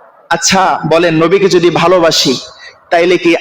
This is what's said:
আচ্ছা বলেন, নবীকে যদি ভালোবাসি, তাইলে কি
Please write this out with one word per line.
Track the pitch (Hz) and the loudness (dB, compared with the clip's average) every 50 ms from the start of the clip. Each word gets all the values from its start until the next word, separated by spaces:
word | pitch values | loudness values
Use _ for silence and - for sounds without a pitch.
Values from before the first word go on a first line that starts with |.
| _ _ _ _ _ - | _ _ _ _ _ -6
আচ্ছা | 170 170 - - 185 190 190 165 139 - - - | -6 -4 -2 -2 0 0 0 0 -2 -2 -2 0
বলেন, | 156 165 175 165 160 | 0 0 0 0 0
নবীকে | 156 165 165 190 202 196 185 | 0 0 2 2 2 2 2
যদি | 180 175 170 170 | 2 2 2 0
ভালোবাসি, | 156 - 165 175 185 180 165 160 151 - - 147 123 - - - - - - - - _ _ - | 0 0 0 2 2 2 2 0 0 0 -2 -2 -4 -4 -8 -14 -20 -20 -20 -20 -20 _ _ -2
তাইলে | 180 170 175 180 180 - | 0 0 2 2 0 0
কি | - 170 165 - | 0 0 0 0